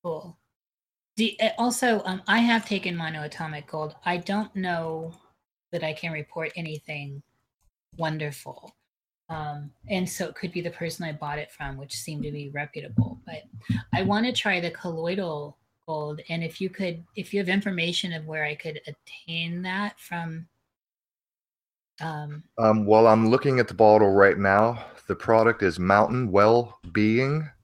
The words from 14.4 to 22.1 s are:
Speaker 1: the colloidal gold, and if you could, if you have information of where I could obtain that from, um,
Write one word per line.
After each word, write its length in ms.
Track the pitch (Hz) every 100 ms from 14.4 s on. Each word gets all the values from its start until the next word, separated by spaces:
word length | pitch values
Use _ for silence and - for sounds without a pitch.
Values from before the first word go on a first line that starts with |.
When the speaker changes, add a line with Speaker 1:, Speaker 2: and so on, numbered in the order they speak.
| 208 185
Speaker 1:
the 120 | 170
colloidal 840 | 165 180 160 170 190 180 151 147 _ _ _ -
gold, 340 | 156 151 151 -
and 160 | 165
if 160 | 165 -
you 80 | 190
could, 360 | 185 185 165 - -
if 160 | -
you 80 | 202
have 80 | 180
information 640 | 196 202 180 170 170 180
of 140 | 165 156
where 180 | 156
I 120 | 151 151
could 240 | 160 156 -
obtain 760 | 147 - - - 165 165 175
that 360 | 185 190 208 -
from, 480 | - 175 165 160 165 _ _ _ _ _ _ _ _ _ _ _ _ _ _ _
um, 400 | 160